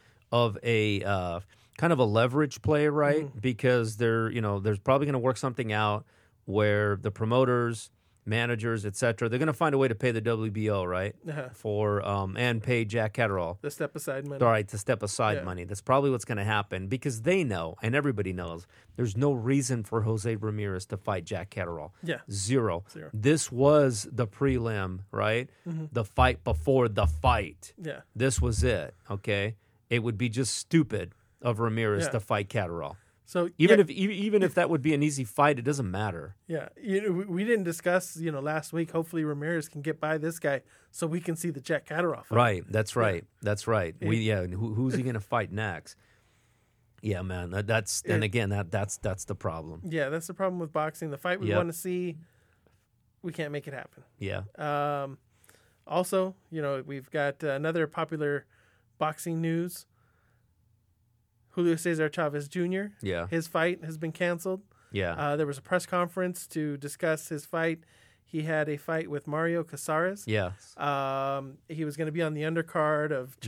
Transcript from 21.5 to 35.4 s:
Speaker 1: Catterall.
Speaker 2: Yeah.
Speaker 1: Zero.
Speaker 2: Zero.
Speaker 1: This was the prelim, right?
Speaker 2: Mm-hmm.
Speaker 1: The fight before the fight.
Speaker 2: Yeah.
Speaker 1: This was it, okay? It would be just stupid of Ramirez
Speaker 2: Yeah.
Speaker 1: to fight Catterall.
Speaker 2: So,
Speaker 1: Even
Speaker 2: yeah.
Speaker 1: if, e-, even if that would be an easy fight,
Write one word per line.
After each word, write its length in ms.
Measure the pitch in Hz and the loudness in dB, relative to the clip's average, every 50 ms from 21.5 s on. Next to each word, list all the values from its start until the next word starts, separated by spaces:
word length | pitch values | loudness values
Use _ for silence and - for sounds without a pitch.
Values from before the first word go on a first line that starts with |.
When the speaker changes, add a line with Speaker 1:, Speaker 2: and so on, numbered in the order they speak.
Speaker 1:
Catterall. 420 | - 98 92 85 85 80 73 76 - _ | -6 -6 -6 -6 -6 -8 -10 -12 -14 _
Speaker 2:
Yeah. 180 | - 160 147 117 - - | -8 -6 -6 -6 -8 -8
Speaker 1:
Zero. 520 | 101 101 95 104 131 135 113 104 85 85 98 - | -8 -4 -2 2 2 2 2 2 0 -2 -6 -10
Speaker 2:
Zero. 200 | - 156 80 - - | -16 -16 -14 -10 -6
Speaker 1:
This 380 | 107 104 139 160 151 - - | 0 4 4 4 4 2 -2
was 560 | 127 120 135 143 151 151 143 131 117 104 - - | 0 4 6 8 8 8 6 4 2 0 -4 -6
the 140 | 131 113 120 | -2 -2 -2
prelim, 760 | 107 - - 139 139 131 123 117 113 110 101 95 92 92 92 98 - | -2 -2 0 2 2 2 2 0 -2 -2 -2 -2 -4 -4 -8 -10 -6
right? 380 | - 107 104 107 110 120 127 - _ _ - | -2 0 0 2 2 0 -2 -6 _ _ -10
Speaker 2:
Mm-hmm. 180 | 175 165 160 156 147 | -8 -6 -6 -6 -4
Speaker 1:
The 140 | - 120 107 | -2 -4 -4
fight 380 | - - - 127 127 123 - - | 0 4 4 4 4 4 0 -2
before 440 | - 87 78 - 143 131 131 123 117 | -2 -2 0 2 4 4 6 4 4
the 160 | 104 110 101 | 4 4 2
fight. 680 | 82 76 - - 127 120 110 98 78 - - - - - - | 2 2 2 4 4 4 2 0 -4 -8 -16 -20 -20 -16 -12
Speaker 2:
Yeah. 220 | 175 156 - - - _ - | -10 -10 -10 -10 -12 _ -2
Speaker 1:
This 260 | 110 127 135 - - | 0 2 2 2 2
was 220 | - 120 110 - - | 2 2 4 4 4
it, 320 | 127 113 87 73 - - _ _ - | 4 4 2 -2 -6 -10 _ _ -8
okay? 440 | 101 98 - - 104 101 101 107 113 - _ _ _ _ _ - | -8 -6 -2 -2 0 0 0 -2 -4 -8 _ _ _ _ _ 0
It 120 | 117 120 | 0 0
would 160 | 110 117 110 | 0 0 -2
be 120 | 95 123 117 | 0 -2 -2
just 260 | 107 123 131 113 - | 0 0 -2 -2 -2
stupid 560 | - - - - 165 147 - 110 98 85 90 - _ _ _ _ - - | -6 -2 2 4 4 4 4 0 -4 -4 -6 -12 _ _ _ _ -6 -2
of 160 | 120 110 104 | -2 0 0
Ramirez 460 | 117 113 110 113 113 107 104 101 165 | 0 0 0 2 2 2 2 2 0
Speaker 2:
Yeah. 40 | 143 | 0
Speaker 1:
to 80 | 131 113 | -2 -2
fight 300 | 101 - 117 104 104 101 | -2 0 0 -2 -2 -2
Catterall. 480 | - 117 95 85 85 85 76 71 - - _ _ _ _ _ | -2 -4 -4 -4 -4 -6 -8 -8 -10 -14 _ _ _ _ _
Speaker 2:
So, 220 | - - 180 170 175 - | -6 -2 -2 -2 -2 2
Speaker 1:
Even 220 | - 156 185 220 208 | 6 8 8 10 8
Speaker 2:
yeah. 20 | 190 | 8
Speaker 1:
if, 60 | 156 | 6
e-, 40 | - - 185 208 208 | 2 -2 -2 0 0
even 300 | 180 202 214 208 208 185 | -2 0 2 4 4 4
if 100 | 147 143 | 4 2
that 160 | 180 170 - | 2 2 2
would 140 | 165 147 127 | 2 0 2
be 100 | 156 151 | 2 2
an 80 | 143 | 4
easy 220 | 147 151 139 135 131 | 2 2 0 -2 -6
fight, 340 | 110 - - | -2 2 4